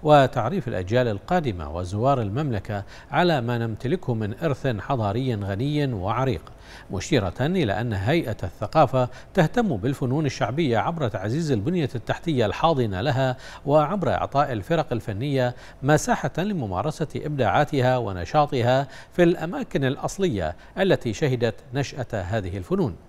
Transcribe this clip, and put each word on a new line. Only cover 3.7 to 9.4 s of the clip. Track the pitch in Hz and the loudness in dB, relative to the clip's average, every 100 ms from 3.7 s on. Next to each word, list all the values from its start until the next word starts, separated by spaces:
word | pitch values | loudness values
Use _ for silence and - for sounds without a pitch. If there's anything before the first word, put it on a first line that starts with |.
| 107 120 180 - | -4 -4 -4 -2
من | 113 104 107 | -2 -2 -4
إرث | 165 131 135 | -4 -2 -2
حضاري | 107 - 139 104 104 131 110 | -4 -2 -2 0 0 -2 -4
غني | 98 101 139 147 139 | -4 -2 -2 0 -2
وعريق، | 110 92 113 135 92 - - - - - | -2 -2 0 0 -2 -8 -20 -20 -20 -8
مشيرة | 95 - 135 98 - | -8 0 0 0 -2
إلى | 135 190 127 95 | -2 0 0 0
أن | 123 | -2
هيئة | 98 95 170 135 107 | -2 0 0 0 -6
الثقافة | 95 - 104 160 139 131 123 - - | -8 -6 -2 4 4 4 0 -4 -4
تهتم | - | 2